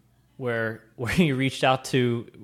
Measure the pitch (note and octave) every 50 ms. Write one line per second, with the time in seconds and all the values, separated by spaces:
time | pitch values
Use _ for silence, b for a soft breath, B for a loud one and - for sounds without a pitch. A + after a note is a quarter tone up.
0 | _ _ _ _ _ _ _ - C3 A#2+ A#2 A2+ A2+ A2 A2+ - - _ _ -
1 | A#2+ G#2+ - E3+ F3+ D3 C3 B2+ C3+ C3 - - C#3+ C3 C3 - - - - C3
2 | B2 A#2+ A#2 A#2+ - - _ -